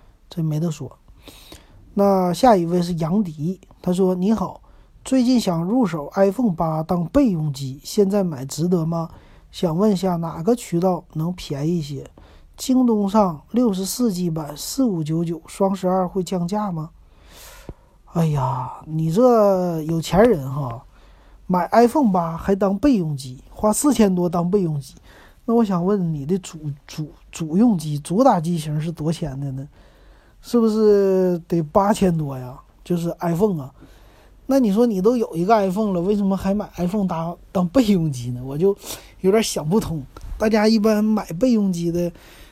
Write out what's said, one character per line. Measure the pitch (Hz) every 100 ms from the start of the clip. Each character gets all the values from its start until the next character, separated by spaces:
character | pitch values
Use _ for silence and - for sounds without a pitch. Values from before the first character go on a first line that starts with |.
| - _ -
这 | 175
没 | 160 151
得 | 170
说。 | 147 127 - _ - - - - - _ - -
那 | 202 202 190 180
下 | 170 254
一 | 196 170
位 | 180
是 | 175 165
杨 | 160 208
迪， | 180 151 165 190 - -
他 | 180
说 | 180 185
：“你 | 180 190
好， | 214 185 - - - - -
最 | - 262
近 | 240 247
想 | 190 165
入 | 175 254 190
手 | 160 143
iPhone | 196 196 190 233
八 | 160 165 160
当 | 156 180 160
备 | 285 254
用 | 165 151
机， | 135 135 139
现 | - 214 190
在 | 208
买 | 180 131
值 | 135 - 175
得 | 180
吗？ | 160 170 165 - - - -
想 | - 175
问 | 165 214 180
下 | 190 170
哪 | 165 160
个 | 175
渠 | 240 - 170
道 | 185 170 -
能 | 151 170
便 | 180 - 139 156
宜 | 175
些？ | 147 135 - - - - -
京 | - - 254 240
东 | 214 196
上 | 214 190 151 -
六 | 233 240
十 | 185 190
四 | - 240
G | 175 175
版 | 160 147
四 | 147 - -
五 | 247 170
九 | 151 165
九， | 170 170 -
双 | - 196
十 | 196 180
二 | 190 180
会 | 190
降 | 180 185 175
价 | 208 208
吗？” | 160 160 - - - - - - - - - _ _ _
哎 | 170 160
呀， | 143 127 127 120 -
你 | 156 156 160
这 | 185 254 233 202 185 180 160
有 | 156 165
钱 | - 175
人 | 240 170 135
哈， | 139 123 117 - - - - - - -
买 | 180 165
iPhone | 220 240 302 233
八 | 185 165 165
还 | -
当 | 196 196 202
备 | 294 214
用 | 160 135
机， | 131 131 -
花 | - 214
四 | 214 294
千 | 220 202
多 | 180 175
当 | 175 175
备 | 202
用 | 170 147
机。 | - - - - - - -
那 |
我 | 233
想 | 208 175
问 | 180 208 170
你 | 151 139
的 | 190
主-， | - 156 151 143 -
主-， | - 147 - -
主 | - 160 180
用 | 240 175
机， | 151 147
主 | - 190
打 | 269 185
机 | 160 170
型 | 151 151
是 | 165
多 | 160 156
钱 | 160 - 135
的 | 143
呢？ | 135 139 - - _ - - _ _
是 | - 240
不 | 226
是 | 214 214 202 196 190 185 175 -
得 | 170
八 | 151 208 196
千 | 220 190 160
多 | 143 131
呀？ | 123 139 - _
就 | - 175
是 | 170 -
iPhone | 170 165 214 160
啊。 | 131 - - - - - - - -
那 | 269
你 | 220
说 | 202 240
你 | 185
都 | 202 247
有 | -
一 | 165
个 | 180
iPhone | 220 196 190 208
了， | 180
为 | 185
什 | 208
么 | 196 190
还 | 196
买 | 208 190 -
iPhone | 175 208 185
当， | 165 165 - -
当 | 185 175
备 | 269 214
用 | 190 160
机 | 123 123
呢？ | 123
我 | 131 143
就 | 196 202 - - - -
有 | 190
点 | 220
想 | - - 151
不 | 214
通。 | 143 160 127 - - -
大 | 214
家 | 214 214
一 | 220
般 | 220 208
买 | 214 208 190
备 | 170 262
用 | 220 196
机 | 170 170
的 | 175 175 - - - -